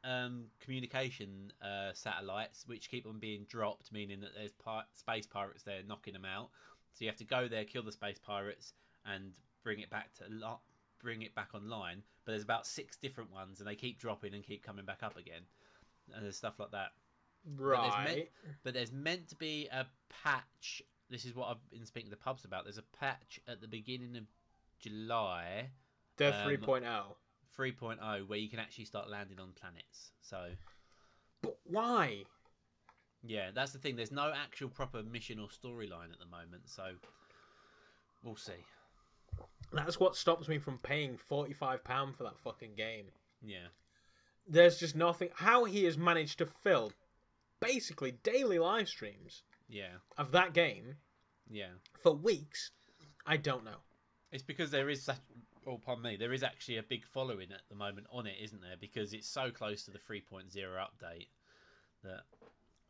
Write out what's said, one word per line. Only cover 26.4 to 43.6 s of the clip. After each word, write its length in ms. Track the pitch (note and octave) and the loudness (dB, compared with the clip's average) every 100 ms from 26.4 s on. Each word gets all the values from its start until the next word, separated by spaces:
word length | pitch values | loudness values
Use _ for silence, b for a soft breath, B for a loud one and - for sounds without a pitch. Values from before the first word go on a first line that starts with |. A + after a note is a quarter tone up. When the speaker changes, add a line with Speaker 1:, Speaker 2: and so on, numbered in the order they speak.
Speaker 2:
three 120 | G#2 C#3+ | 2 2
point 280 | G#2+ C3 | 4 2
oh. 320 | A#2+ A2+ G2+ - _ _ _ | 2 -2 -4 -10 _ _ _
Speaker 1:
three 180 | - C3 | -4 -4
point 260 | C3 A#2 A2+ | -2 -6 -6
oh, 200 | G#2+ G#2 G2 | -2 -2 -2
where 120 | G#2+ | -2
you 100 | G#2+ | -2
can 120 | A2+ | -6
actually 240 | G#2+ - | -8 -10
start 260 | G#2+ G#2 G2+ | -8 -6 -6
landing 300 | G#2 G2 F#2+ | -6 -8 -10
on 120 | F#2 | -16
planets. 580 | F2+ F#2 E2+ - - - _ | -14 -16 -14 -18 -18 -20 _
So. 300 | - F#2+ F2 F2+ - b b b b b b b | -12 -8 -8 -10 -12 b b b b b b b
Speaker 2:
But 140 | - - | -8 -8
why? 600 | - F#3+ A#3 A#3+ D3+ G#2 G2 _ _ _ _ _ _ - _ _ | -2 0 4 6 4 2 -10 _ _ _ _ _ _ -20 _ _
Speaker 1:
Yeah, 260 | A#2 G#2+ F#2 | -6 -2 -2
that's 220 | G#2+ C3+ | -2 -2
the 60 | C3+ | -2
thing. 180 | D3 A#2+ | -4 -2
There's 160 | A2 | -2
no 200 | C#3+ D3 | 0 0
actual 360 | C#3+ D3 - C3 | 0 -4 -6 -8
proper 340 | - C3 A#2+ | -4 -6 -4
mission 360 | A2 A#2 - A2 | -6 -6 -6 -8
or 80 | G#2 | -10
storyline 640 | - B2+ A#2+ G#2 E2+ E2+ | -10 -10 -8 -8 -8 -12
at 60 | E2+ | -16
the 60 | F2 | -14
moment, 420 | E2+ E2+ F2 F2 | -14 -14 -16 -16
so 260 | - F#2+ F2+ - - b b b b b b b b b _ | -10 -10 -10 -16 -20 b b b b b b b b b _
we'll 140 | A#2+ G#2+ | -12 -12
see. 160 | - F2 - b b b b _ - - - - - | -12 -14 -16 b b b b _ -10 -8 -8 -16 -6
Speaker 2:
That's 260 | D3 D3+ E3+ | -2 0 6
what 180 | F#3 - | 6 6
stops 320 | - E3+ D3+ | 4 4 4
me 100 | D3+ | -2
from 200 | C#3+ B2+ | -2 -4
paying 380 | - D3 C#3+ A#2+ | 0 2 2 -4
forty-five 640 | - C#3+ C#3 C#3 C3+ B2+ | -2 0 0 -2 -2 -2
pound 340 | - B2+ C3+ C3+ | 0 0 0 -4
for 80 | |
that 140 | A#2 - | -8 -6
fucking 360 | - A2 A#2 G#2 | -8 -8 -10 -4
game. 300 | A2 A2+ G2 - _ _ | -4 -4 -10 -18 _ _
Speaker 1:
Yeah. 240 | A2 F#2+ | -12 -10